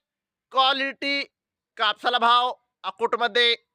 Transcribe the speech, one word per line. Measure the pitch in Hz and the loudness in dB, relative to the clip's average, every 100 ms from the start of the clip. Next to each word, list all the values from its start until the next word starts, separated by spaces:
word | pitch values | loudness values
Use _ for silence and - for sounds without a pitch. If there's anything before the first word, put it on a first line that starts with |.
| _ _ _ _ _ | _ _ _ _ _
क्वालिटी | 254 262 269 269 - 277 277 269 _ _ _ _ - | 0 0 0 -4 -6 -4 -4 -6 _ _ _ _ -4
कापसाला | 220 214 262 247 | -4 -2 -2 0
भाव | 233 240 247 - _ _ | 2 2 0 -4 _ _
अकोटमध्ये | 190 - 226 226 240 233 240 233 _ | -14 -6 -4 -2 -2 2 2 0 _